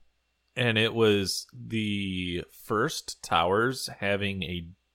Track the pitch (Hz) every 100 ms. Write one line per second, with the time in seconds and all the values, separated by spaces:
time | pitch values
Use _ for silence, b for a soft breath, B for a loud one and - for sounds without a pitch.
0 | _ _ _ _ _ - 120 110 110 113
1 | 110 101 95 - - 123 117 110 107 101
2 | 98 92 90 87 - - - 107 147 -
3 | - - - 85 87 101 123 127 - -
4 | 101 101 101 98 80 90 85 - _